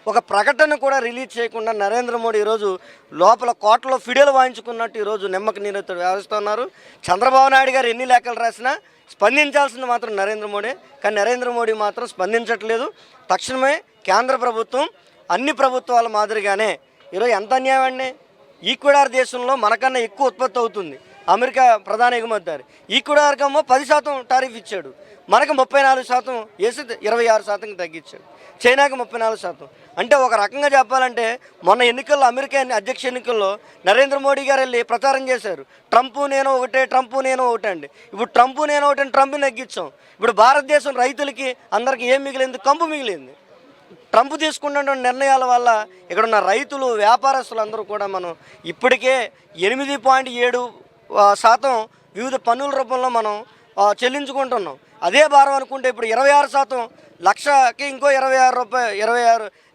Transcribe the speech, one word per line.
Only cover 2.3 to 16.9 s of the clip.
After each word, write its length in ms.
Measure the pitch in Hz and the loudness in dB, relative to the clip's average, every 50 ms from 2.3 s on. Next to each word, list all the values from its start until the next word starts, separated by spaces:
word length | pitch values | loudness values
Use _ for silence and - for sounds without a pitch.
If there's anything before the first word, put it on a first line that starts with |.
| 220 214 | -2 0
ఈరోజు 380 | 208 208 220 220 208 202 185 180 - - - _ _ _ - 151 | 0 0 -2 -2 -2 -4 -4 -6 -8 -16 -20 _ _ _ -2 2
లోపల 300 | 175 196 233 220 254 240 233 - - | 4 4 4 4 2 -2 -4 0 2
కోటలో 340 | 208 220 247 - 262 262 247 - | 2 2 2 2 0 -4 -4 -2
ఫిడేలు 260 | 233 247 262 285 285 269 262 | 0 2 4 6 6 6 4
వాయించుకున్నట్టు 580 | 254 254 247 226 220 233 240 226 233 226 226 226 | 2 2 0 -6 -12 -12 -8 -8 -8 -8 -6 -8
ఈరోజు 280 | 208 196 220 208 190 202 185 | -6 -6 -6 -6 -6 -6 -6
నిమ్మకి 260 | 185 208 220 214 208 202 | -4 -4 -4 -6 -6 -6
నీరెత్తుడు 340 | 208 196 202 196 - 190 175 | -8 -8 -8 -8 -10 -8 -6
వ్యవహరిస్తున్నారు. 640 | 175 180 190 202 190 - 214 214 208 208 208 220 254 381 - _ - - - _ - | -4 -4 -4 -4 -6 -8 -8 -6 -6 -4 -4 -6 -6 -8 -12 _ -20 -20 -20 _ -4
చంద్రబాబు 420 | - 175 196 220 262 262 262 269 269 269 | -2 0 2 2 4 6 6 6 6 6
నాయుడు 200 | 262 269 262 254 | 4 4 4 2
గారు 100 | 269 254 233 226 | 0 0 0 -2
ఎన్ని 140 | 233 254 254 | -4 0 2
లేఖలు 280 | 254 240 - 247 233 220 233 | 2 2 2 -2 -6 -4 -4
రాసినా 300 | 233 220 - 226 254 294 415 - _ _ _ _ _ - | -6 -6 -4 -4 -4 -4 -4 -8 _ _ _ _ _ -6
స్పందించాల్సింది 720 | - 202 214 254 285 302 285 269 294 285 269 220 247 262 247 240 | -2 0 2 2 2 2 2 2 0 0 0 -2 -6 -6 -4 -4
మాత్రం 200 | 240 240 226 214 196 196 | -4 -4 -6 -6 -4 -4
నరేంద్ర 260 | 202 220 214 208 214 202 | -4 -4 -6 -8 -8 -8
మోడీ. 180 | 202 202 233 277 - - _ _ _ - | -8 -8 -8 -10 -12 -16 _ _ _ -4
కానీ 120 | 208 214 208 | -2 0 0
నరేంద్ర 300 | 202 226 247 247 247 247 | 0 0 0 -2 -2 -4
మోడీ 220 | 240 233 233 220 220 214 214 | -4 -2 -2 -2 -2 -2 -4
మాత్రం 220 | 208 196 - 240 226 - | -4 -4 -6 -10 -10 -6
స్పందించట్లేదు. 800 | - 185 185 220 233 233 202 233 202 196 220 220 226 262 370 415 _ _ _ _ _ _ - | -6 -4 -2 -2 -2 -2 -4 -6 -6 -4 -4 -4 -4 -4 -6 -10 _ _ _ _ _ _ -4
తక్షణమే 440 | 185 190 - - 254 262 262 269 294 320 - _ _ _ - - | -4 -4 -4 -6 -4 -2 0 0 0 -2 -6 _ _ _ -4 0
కేంద్ర 280 | 185 208 240 254 269 254 240 | 2 2 2 2 0 -2 -2
ప్రభుత్వం 400 | 247 226 220 226 226 - 254 302 339 - _ _ _ _ _ _ - | -2 -4 -4 -6 -4 -4 -4 -4 -4 -6 _ _ _ _ _ _ -4
అన్ని 240 | 240 269 254 285 302 220 269 | -2 -2 -2 -2 0 0 0
ప్రభుత్వాల 440 | 262 254 254 247 - 247 240 233 233 214 | 0 0 -2 -4 -2 0 0 0 0 0
మాదిరిగానే 540 | 208 214 202 214 214 196 202 196 196 220 214 170 131 _ _ | -2 -2 -2 -4 -4 -2 -2 -2 -2 -2 -2 -4 -6 _ _